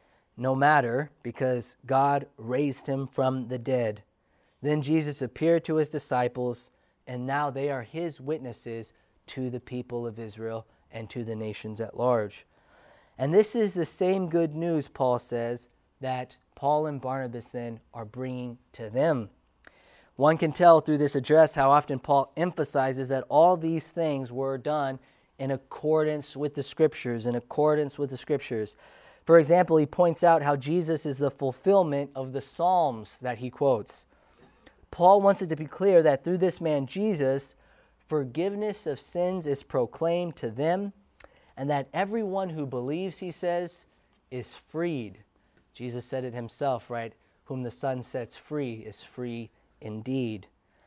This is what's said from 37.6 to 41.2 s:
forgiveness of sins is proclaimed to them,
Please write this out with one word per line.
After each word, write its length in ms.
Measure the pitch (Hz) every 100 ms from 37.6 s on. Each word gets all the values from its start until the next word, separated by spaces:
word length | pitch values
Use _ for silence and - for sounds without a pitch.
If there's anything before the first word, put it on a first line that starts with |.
| _ _ _ _ -
forgiveness 800 | 156 131 131 190 202 214 196 156
of 160 | 139
sins 440 | - 175 180 185 151
is 160 | 135
proclaimed 760 | - 135 117 - 165 175 175 -
to 120 | 120
them, 440 | 110 156 185 202 - _ _